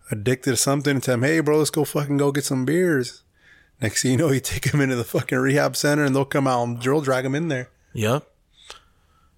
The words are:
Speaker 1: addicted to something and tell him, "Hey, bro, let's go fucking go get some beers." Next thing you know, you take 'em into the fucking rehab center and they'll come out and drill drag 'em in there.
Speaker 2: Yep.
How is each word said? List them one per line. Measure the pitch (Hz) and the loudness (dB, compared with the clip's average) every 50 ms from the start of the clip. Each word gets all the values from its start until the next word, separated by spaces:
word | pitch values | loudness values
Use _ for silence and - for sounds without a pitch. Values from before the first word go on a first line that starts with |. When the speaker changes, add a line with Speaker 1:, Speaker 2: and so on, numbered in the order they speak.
| _ - | _ -10
Speaker 1:
addicted | 113 107 101 123 127 - - 139 | -8 -4 0 -2 -2 0 0 -2
to | 117 - | 0 0
something | - 139 139 147 135 147 139 | 2 0 0 0 0 0 0
and | 127 | 0
tell | - 131 127 | 0 0 0
him, | 117 | 2
"Hey, | 131 147 160 160 | 2 2 2 2
bro, | 147 147 151 156 | 2 2 2 2
let's | 147 - | 2 0
go | - 156 139 | 0 -2 -2
fucking | - - 151 147 139 143 139 | -2 -2 -4 -2 -2 0 0
go | 143 143 | 0 0
get | 139 147 - | 0 -2 -4
some | - 143 131 127 | -4 -4 -2 -2
beers." | 139 156 180 185 175 151 131 120 - - - _ _ _ _ _ - - _ _ _ _ - | 0 0 0 2 2 0 0 -2 -4 -8 -16 _ _ _ _ _ -20 -20 _ _ _ _ -6
Next | 113 107 - - | -6 -4 -2 0
thing | - 127 | 0 2
you | 127 120 | 2 2
know, | 170 143 | 4 2
you | 135 127 | 2 0
take | - - - - - 135 - | 0 -4 -6 -2 -2 0 2
'em | 147 | 2
into | 135 131 127 | 2 2 0
the | 120 110 | -2 -4
fucking | - - 123 117 - 135 127 | -2 -2 -4 -2 0 0 0
rehab | 131 135 139 147 139 135 127 | 2 2 2 2 2 0 -2
center | - - 147 147 151 147 | 0 0 2 2 2 2
and | 139 131 | 2 2
they'll | 139 135 | 0 0
come | 135 - 147 135 | 0 0 0 2
out | 131 127 120 120 | 2 0 0 0
and | 120 117 117 | -2 -4 -4
drill | 120 131 143 160 | -2 0 0 0
drag | 143 135 131 131 131 | 2 0 0 0 0
'em | 131 139 | -2 -2
in | 151 170 160 | -2 -2 -4
there. | 139 127 127 - _ _ _ _ - | -4 -6 -6 -10 _ _ _ _ -6
Speaker 2:
Yep. | 117 104 107 127 147 - _ _ _ _ _ _ _ - - - - _ _ _ _ _ _ _ _ _ _ _ | -2 0 0 0 0 -4 _ _ _ _ _ _ _ -20 -20 -20 -20 _ _ _ _ _ _ _ _ _ _ _